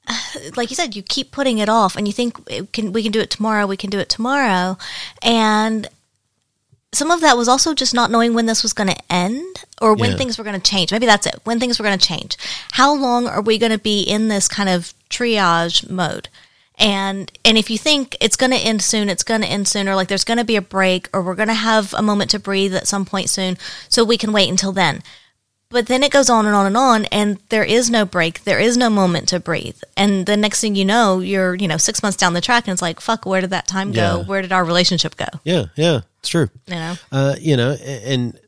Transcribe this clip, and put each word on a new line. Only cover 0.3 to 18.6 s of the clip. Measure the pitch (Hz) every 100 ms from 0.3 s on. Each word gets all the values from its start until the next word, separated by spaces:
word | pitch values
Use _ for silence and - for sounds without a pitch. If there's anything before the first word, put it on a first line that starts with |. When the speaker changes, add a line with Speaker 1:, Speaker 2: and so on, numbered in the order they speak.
| - 139 -
Speaker 1:
like | 240
you | 254
said, | 240 202
you |
keep | 190 - -
putting | - 262 220
it | 214
off, | 226 190 -
and | 208
you |
think, | 208 240 - -
"It | 104 190
can, | - 214
we | 220
can | 214
do | 214
it | 214
tomorrow, | - 220 214 202
we | 196
can | 196
do | 196
it | -
tomorrow." | - 233 277 254 185 185 190 - - - -
And | 233 226 220 214 220 220 202 - _ _ _ _ _ _ _ _ _
some | - 294
of | 339
that | 311 247
was | 233
also | 262 330
just | 294 254 240
not | 233
knowing | 233 233 233
when | 226
this | 226
was | 226
gonna | - 196 - -
end | 180 180 254 370 381 - -
or | 226 214
when | -
Speaker 2:
Yeah. | -
Speaker 1:
things | 254 226
were |
gonna | 214 196
change. | - 196 165
Maybe | 214 233
that's | 208 -
it, | -
when | - 233
things | 247 240
were |
gonna | 208 190
change. | - 170 - - - - -
How | - 269
long | 294 269 240 240
are | -
we | 214 220
gonna | 226 220
be | 214 208
in | - 214 220
this | 202 -
kind | - 196
of | 180 170 - -
triage | - 240 214 185 170 170 - -
mode? | 185 165 - - - - _ _ -
And, | 214 196 196 196 185 - 233
and | 226
if | 208
you | 220
think | 311 294 262 -
it's | 226 -
gonna | 254
end | 254